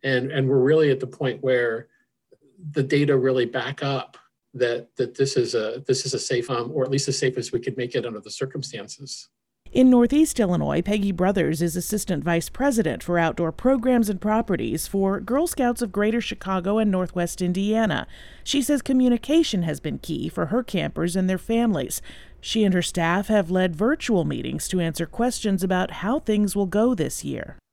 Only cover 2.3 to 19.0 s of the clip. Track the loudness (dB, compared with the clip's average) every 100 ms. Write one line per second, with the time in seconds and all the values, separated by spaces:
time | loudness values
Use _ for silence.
2.3 | _ _ _ -8 -2 2 2 4 4 4
3.3 | 2 0 -2 -6 -6 -4 -4 -6 -16 _
4.3 | _ _ -2 0 0 -8 _ -4 0 0
5.3 | 2 0 0 -2 -6 -2 -2 -2 -6 -2
6.3 | -2 -2 -4 -4 -2 0 0 0 0 0
7.3 | -2 -4 -4 -4 -6 -4 -4 -6 -10 -14
8.3 | -8 -8 -8 -10 -12 -12 -16 -16 -16 -18
9.3 | _ _ _ -4 4 6 8 6 4 2
10.3 | 2 2 2 0 0 0 0 0 0 0
11.3 | 2 0 0 -2 -2 -4 -4 -2 -2 0
12.3 | 0 -2 -2 0 2 0 -2 -2 2 2
13.3 | 0 -4 0 2 2 4 2 2 0 0
14.3 | 0 0 -2 -2 -4 -2 0 0 0 -2
15.3 | 0 0 0 0 0 -2 0 0 0 -2
16.3 | -8 -4 -2 0 2 2 2 -2 -2 -4
17.3 | -2 -2 0 0 2 2 0 -6 -14 -20
18.3 | -18 -2 -2 2 0 2 4